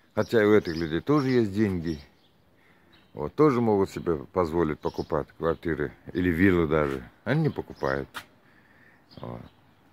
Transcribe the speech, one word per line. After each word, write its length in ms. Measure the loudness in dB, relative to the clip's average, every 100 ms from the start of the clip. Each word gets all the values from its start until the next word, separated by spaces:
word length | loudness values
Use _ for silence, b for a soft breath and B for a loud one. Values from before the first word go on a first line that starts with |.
| B -4
Хотя 240 | 0 4
у 120 | 6
этих 240 | 4 4 -4
людей 260 | -2 -2
тоже 280 | 0 0 2
есть 240 | 2 0
деньги. 460 | 0 0 -2 -4 -8 -12 _ _ _ _ _ b b b b _
Вот, 220 | -10 -6 2
тоже 240 | 4 4
могут 300 | 2 2 0
себе 260 | -2 -4 -4 -4
позволить 480 | -2 0 0 0 -2
покупать 480 | -6 -6 -4 -4 -6 -4
квартиры 540 | -4 -2 -4 -4 -6 -8 -8
или 160 | -4 -2
виллы 380 | 2 4 4 2
даже. 360 | 0 0 -4 -10 -12 -4
Они 180 | -2
не 60 | -2
покупают. 580 | -4 -10 -6 -4 -4 -6 -14 -20 _ b b b b b b _ -16
Вот. 240 | -14 -14 -18 -20 _ _ _